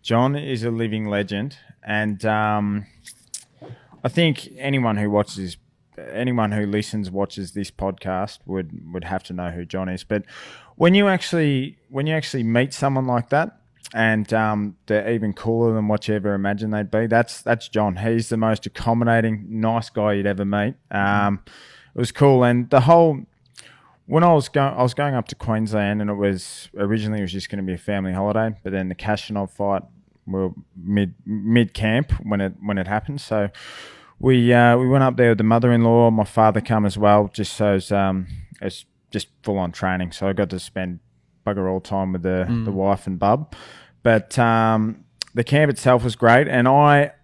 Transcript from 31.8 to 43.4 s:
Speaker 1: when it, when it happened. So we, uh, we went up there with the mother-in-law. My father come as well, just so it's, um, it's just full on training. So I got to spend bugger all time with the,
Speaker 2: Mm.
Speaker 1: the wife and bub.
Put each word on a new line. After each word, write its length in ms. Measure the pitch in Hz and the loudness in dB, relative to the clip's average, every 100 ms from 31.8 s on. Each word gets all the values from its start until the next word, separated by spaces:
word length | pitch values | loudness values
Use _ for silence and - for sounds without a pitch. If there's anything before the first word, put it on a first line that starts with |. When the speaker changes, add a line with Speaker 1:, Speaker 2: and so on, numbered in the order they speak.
| 110 117 147 - | 0 0 0 -4
Speaker 1:
when 200 | 104 101 | -2 -2
it, 100 | 98 - | -2 -6
when 140 | 101 101 | -6 -4
it 100 | 90 | -2
happened. 360 | 107 - 139 | -4 -4 -12
So 260 | - 110 101 - - - - - - _ | -4 -2 -2 -6 -20 -20 -20 -20 -20 _
we, 340 | 127 127 120 | 2 4 6
uh, 240 | 120 120 120 | 6 6 6
we 100 | 127 | 4
went 160 | 135 | 4
up 140 | 131 123 | 4 4
there 140 | 120 | 4
with 80 | 107 | 4
the 60 | |
mother-in-law. 640 | 110 117 120 120 117 117 117 | 4 4 4 4 6 6 6
My 140 | 110 | 4
father 360 | 104 - 110 104 | 0 4 4 4
come 240 | - 110 | 0 0
as 140 | 101 101 | 0 2
well, 320 | 104 104 101 | 6 6 4
just 220 | - 98 | -4 -8
so 220 | - 104 98 | -2 0 0
it's, 140 | - | 0
um, 360 | 101 98 95 90 - - - | 0 0 -2 -6 -14 -16 -12
it's 240 | 101 - - _ _ | -10 -10 -20 _ _
just 180 | 107 - _ | -8 -8 _
full 140 | - 98 | -4 -4
on 160 | 87 | -4
training. 400 | - 95 92 90 | -4 -4 -2 -4
So 160 | - 98 | -4 -4
I 60 | |
got 160 | 95 98 | -2 -4
to 80 | 92 | -4
spend 420 | - 95 92 87 _ _ _ _ - | -10 -8 -8 -10 _ _ _ _ -6
bugger 260 | 101 92 | -2 -2
all 80 | 92 | -4
time 320 | - 98 95 | -4 -4 -2
with 100 | 92 | -2
the, 200 | 92 92 90 | -2 -2 -2
Speaker 2:
Mm. 200 | 117 113 | -2 -4
Speaker 1:
the 60 | |
wife 340 | 98 95 98 - | -2 0 0 -4
and 120 | 90 | -2
bub. 360 | 101 127 | 0 0